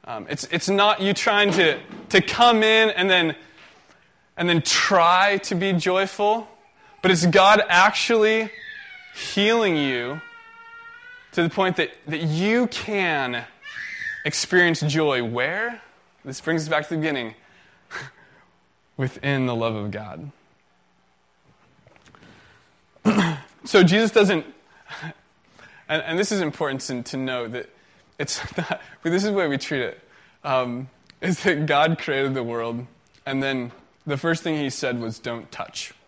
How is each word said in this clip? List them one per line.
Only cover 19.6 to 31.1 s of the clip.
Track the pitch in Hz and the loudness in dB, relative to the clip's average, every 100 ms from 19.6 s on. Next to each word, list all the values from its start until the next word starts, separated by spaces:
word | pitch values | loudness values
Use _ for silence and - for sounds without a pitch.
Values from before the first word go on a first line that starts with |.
| 117 | -2
of | 107 104 | -4 -6
God. | 104 107 76 143 _ _ _ _ _ _ _ _ _ _ _ _ _ _ _ _ _ _ _ - - _ _ _ _ _ _ | -8 -12 -14 -16 _ _ _ _ _ _ _ _ _ _ _ _ _ _ _ _ _ _ _ -20 -20 _ _ _ _ _ _
<clears throat> | 214 208 170 147 - _ - | 0 2 0 -4 -12 _ 2
So | 202 | 6
Jesus | 180 202 226 | 6 6 4
doesn't, | 214 202 175 - - _ _ - - | 4 4 2 -4 -20 _ _ -20 -14
<laughs> | 156 - _ _ _ _ - - - | -14 -16 _ _ _ _ -20 -20 -6
and, | 156 | -4
and | - 165 | -2 -4
this | 202 | -2
is | 202 | -2
important | 160 - 151 135 | -2 -2 -4 -4
to, | - 123 | -6 -8
to | 117 135 | -6 -6
know | 131 127 117 | -4 -6 -6
that | 120 - _ _ _ _ - | -10 -12 _ _ _ _ -10
it's | 147 - - - | -8 -6 -6 -8
<laughs> | |
not, | 160 - - - | -6 -6 -8 -8
but | 165 | -2
this | 175 | 0
is | 208 | 0
the | 196 | 0
way | 165 | 0
we | 139 | -2
treat | - 143 | -4 -4
it, | 113 - _ _ _ _ | -4 -8 _ _ _ _
um, | 143 131 123 120 131 _ _ | -2 0 0 -6 -10 _ _